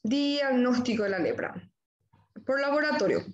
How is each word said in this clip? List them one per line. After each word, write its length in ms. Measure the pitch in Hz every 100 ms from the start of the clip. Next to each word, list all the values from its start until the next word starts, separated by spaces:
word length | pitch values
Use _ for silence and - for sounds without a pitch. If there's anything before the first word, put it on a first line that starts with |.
Diagnóstico 1000 | 214 277 285 285 277 254 247 247 247 214
de 60 | 202
la 80 | 190
lepra. 520 | 160 - - 180 - _ _ _ _ _ _ - -
Por 140 | 269
laboratorio. 640 | 277 294 302 302 190 92 -